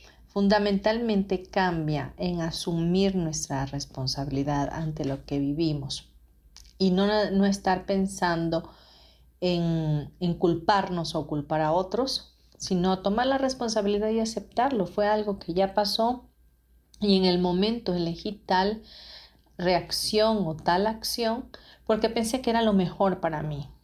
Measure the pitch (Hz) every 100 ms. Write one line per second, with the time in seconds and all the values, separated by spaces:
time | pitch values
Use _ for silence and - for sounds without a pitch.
0 | - - - 202 202 208 202 196 214 226
1 | 233 208 196 185 - 202 185 165 156 151
2 | 139 - 180 175 165 - - 170 170 185
3 | 196 190 160 151 - 139 139 143 - -
4 | 131 - 139 135 143 143 139 - 160 156
5 | 143 139 - 143 139 147 165 143 131 -
6 | - - _ _ _ - - - 190 180
7 | 202 214 208 196 196 196 - 185 - 196
8 | 190 - 175 165 165 165 - - - -
9 | - _ _ - 180 175 170 165 156 151
10 | 139 - 180 170 180 165 - 208 180 180
11 | 156 165 151 151 143 156 156 170 190 202
12 | 262 - - _ _ - - 185 180 190
13 | 196 214 254 269 269 - 233 220 202 208
14 | 220 226 220 208 - - 262 247 175 -
15 | 208 214 208 202 - 170 196 202 208 -
16 | 226 254 - _ _ _ _ _ _ -
17 | 208 190 185 175 180 180 208 233 208 175
18 | 170 170 214 202 - 185 196 220 - -
19 | - - - _ _ - 180 175 170 -
20 | - 214 220 220 165 156 - 185 208 220
21 | - - 226 233 - - - - - 220
22 | 220 233 226 262 247 226 226 196 175 -
23 | 196 185 165 156 156 143 147 -